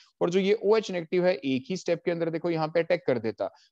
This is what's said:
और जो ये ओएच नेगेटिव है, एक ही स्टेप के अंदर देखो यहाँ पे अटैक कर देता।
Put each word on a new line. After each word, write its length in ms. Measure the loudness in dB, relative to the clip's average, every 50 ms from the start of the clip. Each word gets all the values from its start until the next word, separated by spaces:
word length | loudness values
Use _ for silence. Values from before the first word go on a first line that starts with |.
| -20 _ _ -2
और 80 | -2 0
जो 100 | 2 2
ये 180 | 4 4 2 2 4
ओएच 280 | 2 2 2 2 -2
नेगेटिव 340 | -6 -6 -4 -2 0 2 2
है, 80 | 2 2
एक 300 | 0 0 -2 -2 -2 -2 -4
ही 80 | -8
स्टेप 240 | -6 -2 -2 -2 -2 0
के 60 | -2
अंदर 180 | -2 -2 -2 -4
देखो 200 | -4 -4 -2 -2
यहाँ 180 | -2 -2 -2
पे 120 | 0 0 0
अटैक 240 | 0 0 0 0 0
कर 120 | 0 -2 0
देता। 300 | -2 -4 -4 -4 -6 -6 -8 -12 _ _